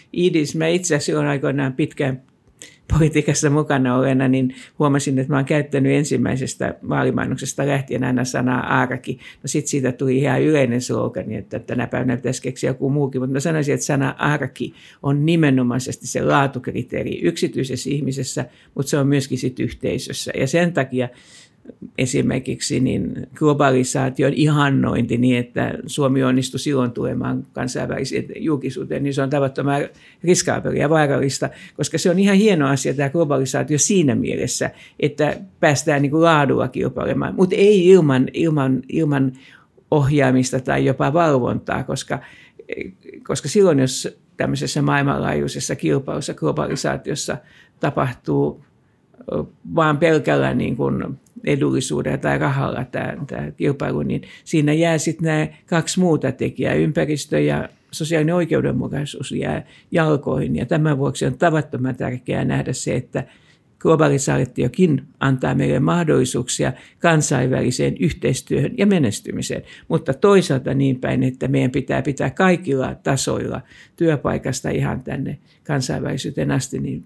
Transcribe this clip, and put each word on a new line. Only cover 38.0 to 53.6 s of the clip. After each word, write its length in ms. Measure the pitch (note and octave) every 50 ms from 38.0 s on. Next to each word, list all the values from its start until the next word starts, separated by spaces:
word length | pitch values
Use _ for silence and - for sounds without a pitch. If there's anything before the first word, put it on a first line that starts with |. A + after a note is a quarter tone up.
| E3 C#3+ C3 B2+ C3 - -
ilman, 500 | - E3 E3 D#3 D3 C3+ C3 C3 - - -
ilman 440 | - D#3+ D#3+ D3+ C#3+ C3+ C3+ C3+ B2+ - - - - - _ _ _ - _ _
ohjaamista 680 | - D#3 C#3 C3 D3+ D3 C3+ C3 B2+ C3 B2+ B2+ - C3+
tai 240 | B2+ - C#3+ C#3 C3+
jopa 280 | C3+ C3 - C#3+ C#3 C#3
valvontaa, 720 | E3+ E3+ D#3 C#3+ B2+ A#2+ A#2+ - - - - - B2+ C3
koska, 340 | - C#3+ C3+ - - D3 C3 - - - - - - _ _ - - - - - F#3+ F#3 _ _ - - - -
koska 220 | - C#3 C3+ - C#3+
silloin, 300 | - G#3 G3 F#3 D#3 C3+
jos 400 | C3 C3 - - - - - _ _ _ _
tämmöisessä 460 | - C3+ C3+ C#3 C3+ C#3+ C3+ - D#3 C#3+
maailmanlaajuisessa 920 | C#3+ C#3+ C#3+ C#3+ C#3+ C#3+ C#3 C#3 C#3+ D3+ D3+ C#3+ C#3+ - C#3+ C3+ - D3
kilpailussa, 580 | - - D#3+ D3 C#3 C3+ D3+ D3+ D3 C#3+ - E3
globalisaatiossa 1000 | - D#3+ D3+ C#3+ D3 D3 - D3 C#3 - D3+ C3+ C#3+ - C#3 C#3+ D3 - - - D3 - - - - - _ _ _
tapahtuu, 840 | - D3+ C3+ D3+ C#3 C3 B2 - _ - D3 C#3 C#3+ D3 D3 - - _ _ _ _ _ _ _ _ _ _ _ - - -
ö, 120 | D3+ - - - _ _ - -
vaan 240 | D#3+ D#3+ D#3 D3 C#3
pelkällä 560 | E3+ E3 D#3+ D3+ - D#3+ D3 C#3 C3+ C3 C3
niin 220 | B2+ C3 C3 -
kuin 420 | - C#3+ C3+ C3 C3 - - C#3 - _ _ _ - -
edullisuudella 760 | - D3 C#3 D3 C#3+ C3 C3+ C3 - D3 C#3+ C#3 C#3+ C#3+ C3
tai 200 | - D3+ C#3+ C3+
rahalla 460 | D3+ D3 C3+ C#3 C3+ - - B2 C3+
tää, 320 | C3 - C#3 C#3+ - - - C#3
tää 240 | C3+ C3 A#2+ C#3+ D#3
kilpailu, 520 | D#3 -